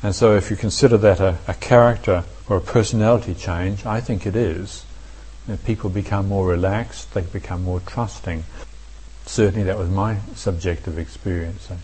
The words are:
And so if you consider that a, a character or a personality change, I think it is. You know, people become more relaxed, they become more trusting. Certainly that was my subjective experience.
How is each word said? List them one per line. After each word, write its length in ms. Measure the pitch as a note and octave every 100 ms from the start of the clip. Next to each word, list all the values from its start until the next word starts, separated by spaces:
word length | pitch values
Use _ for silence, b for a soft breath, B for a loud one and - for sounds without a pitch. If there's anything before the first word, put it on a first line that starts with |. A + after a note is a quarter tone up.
And 100 | G#2+
so 220 | G2 A#2 G#2
if 140 | F2+
you 80 | G#2+
consider 400 | A2 - C#3 A#2
that 220 | G#2+ F#2
a, 160 | F#2+ E2+ -
a 60 |
character 720 | G2 - B2 A#2+ A2+ - F2+ F2 - -
or 80 | F#2+
a 40 |
personality 720 | F2 A#2+ G#2+ A2+ G#2+ A#2 G#2
change, 520 | F2 - E2+ F#2 G2+ G#2+
I 160 | G#2+
think 240 | A#2+ G#2+ G#2
it 100 | G2+
is. 480 | A2 E2 - - - B B B B B -
You 60 |
know, 60 | G2+ -
people 240 | G#2+ G#2
become 380 | F#2 - G2+ G2
more 180 | G2 F#2
relaxed, 680 | F2 F#2 G#2 A#2 - -
they 80 | -
become 420 | F2+ G2+ - F2+
more 160 | F#2 F2+
trusting. 640 | F2+ - A#2 - - E2 D#2 B B - - - - - -
Certainly 380 | - G#2+ G2
that 140 | F#2+ F#2+
was 120 | F2+
my 280 | G2 G#2 G#2 G#2 -
subjective 600 | - F2 F2+ E2 - D#2+
experience. 720 | E2 - - F2 E2 G2 - F2+